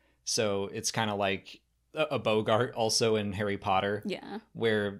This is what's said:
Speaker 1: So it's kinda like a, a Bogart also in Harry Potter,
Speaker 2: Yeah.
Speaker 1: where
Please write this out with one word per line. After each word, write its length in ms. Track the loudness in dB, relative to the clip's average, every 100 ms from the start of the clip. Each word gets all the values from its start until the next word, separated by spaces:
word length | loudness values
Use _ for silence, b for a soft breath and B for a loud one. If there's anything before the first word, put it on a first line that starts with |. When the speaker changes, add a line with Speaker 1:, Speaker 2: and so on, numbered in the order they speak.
| _ _ -6
Speaker 1:
So 440 | 0 0 0 -2
it's 180 | -4 -4
kinda 240 | -2 -2 2
like 460 | 0 0 -6 -20 _ _ _
a, 100 | -4 -2
a 80 | 0
Bogart 540 | 2 2 4 2 2 0
also 400 | 0 2 2 2
in 160 | 0
Harry 240 | -2 -2 -2
Potter, 440 | 2 2 2 -2 -4
Speaker 2:
Yeah. 340 | -8 -10 -14 _
Speaker 1:
where 460 | -2 2 2 0 -6